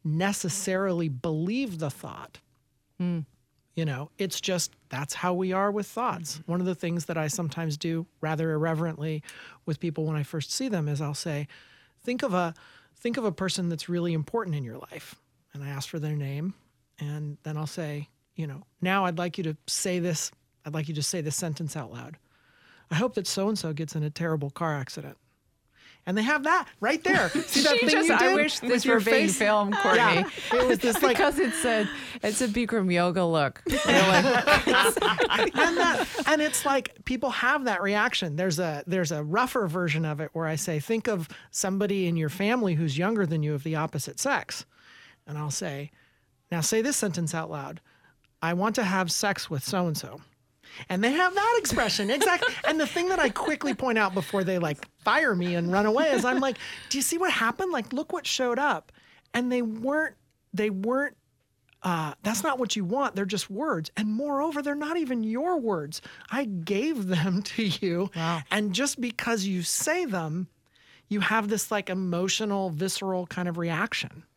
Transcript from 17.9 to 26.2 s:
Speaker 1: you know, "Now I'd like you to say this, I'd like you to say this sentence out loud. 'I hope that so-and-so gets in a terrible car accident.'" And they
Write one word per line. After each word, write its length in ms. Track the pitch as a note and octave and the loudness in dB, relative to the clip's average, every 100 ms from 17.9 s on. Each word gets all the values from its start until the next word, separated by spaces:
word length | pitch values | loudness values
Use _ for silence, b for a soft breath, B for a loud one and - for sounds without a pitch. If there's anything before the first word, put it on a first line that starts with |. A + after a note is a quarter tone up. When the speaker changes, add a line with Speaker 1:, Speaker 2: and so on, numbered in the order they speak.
| D3 D3 _ _ - | -8 -10 _ _ -8
Speaker 1:
you 120 | D#3 | -8
know, 160 | C#3 - _ | -8 -18 _
"Now 240 | F3+ G3 F#3 | 0 2 0
I'd 140 | E3 | 0
like 180 | F3 F3+ | -4 -2
you 60 | |
to 120 | E3 D#3 - | -4 -4 -6
say 320 | - G3 F3+ | -4 0 0
this, 320 | F3 D#3+ - _ _ _ D3+ | 0 -2 -4 _ _ _ -8
I'd 80 | |
like 140 | D#3 D3+ | -6 -4
you 80 | D3+ | -4
to 80 | |
say 180 | C#3+ F3+ | -2 -2
this 140 | D3+ D3 | -4 -4
sentence 420 | E3+ D3 D#3 D#3 | -4 -4 -6 -6
out 160 | A#2 | -10
loud. 240 | A#2+ B2 D#3 b b b b b b b | -12 -14 -16 b b b b b b b
'I 60 | D#3+ | 0
hope 180 | A#3+ | 0
that 140 | G#3 F3+ | -2 -2
so-and-so 460 | - G3+ G#3 D#3+ | 0 0 0 -2
gets 220 | D3 D#3 D#3 | -4 -4 -4
in 60 | |
a 80 | D3+ | -4
terrible 400 | D3 E3 D#3 C#3+ | -2 -2 0 -2
car 260 | - E3 D3 | -2 -2 -2
accident.'" 420 | C3 - C#3+ - _ _ _ _ _ b b b - | -4 -10 -14 -16 _ _ _ _ _ b b b -2
And 120 | |
they 60 | G3 | 0